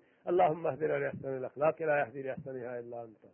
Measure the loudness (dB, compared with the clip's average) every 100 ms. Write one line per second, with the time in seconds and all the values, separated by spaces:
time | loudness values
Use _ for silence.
0 | _ _ 0 6 6 4 -2 0 0 0
1 | 0 -4 -6 -4 -6 0 2 2 2 2
2 | 2 -4 -6 -6 -6 -8 -6 -6 -8 -10
3 | -12 -16 -20